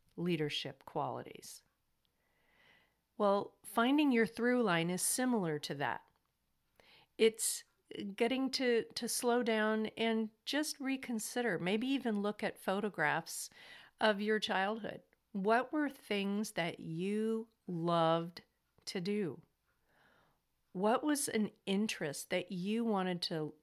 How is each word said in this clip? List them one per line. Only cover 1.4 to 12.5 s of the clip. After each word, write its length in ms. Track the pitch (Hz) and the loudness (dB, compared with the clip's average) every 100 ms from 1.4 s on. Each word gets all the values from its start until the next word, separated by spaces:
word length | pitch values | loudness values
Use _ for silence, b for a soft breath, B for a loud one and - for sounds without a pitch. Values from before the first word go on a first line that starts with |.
| - - _ _ _ _ _ b b b b b b b b b _ - | -16 -18 _ _ _ _ _ b b b b b b b b b _ 0
Well, 360 | 208 202 - - | 2 2 0 -10
finding 480 | - - 240 294 294 | -4 0 4 4 6
your 160 | 233 220 | 4 2
through 340 | - 240 247 | 2 2 4
line 260 | 220 170 170 | 4 2 2
is 120 | 180 | 0
similar 560 | - - 254 233 170 147 | 0 0 2 2 0 -2
to 160 | - 143 | -4 -4
that. 260 | 131 - - _ _ _ _ _ _ B B B B - | -4 -4 -10 _ _ _ _ _ _ B B B B 2
It's 460 | 220 220 - - - _ - - 208 196 | 2 2 -4 -4 -10 _ -14 -10 -8 -2
getting 360 | 233 262 262 | 0 0 -2
to, 320 | 262 254 233 - - | 0 2 2 0 -6
to 120 | 233 | -6
slow 340 | - 247 240 | -2 2 2
down 460 | 233 220 214 220 214 - | 2 2 2 0 -2 0
and 320 | 226 220 220 - - | 0 0 -2 -6 -4
just 340 | 277 302 - | -2 -2 -4
reconsider, 760 | 269 262 262 226 - 247 240 165 | -4 -4 -4 -6 -4 -2 0 0
maybe 300 | 175 220 254 | 0 0 0
even 340 | 277 247 208 | 0 0 0
look 220 | 202 214 | -2 -2
at 160 | 202 | -4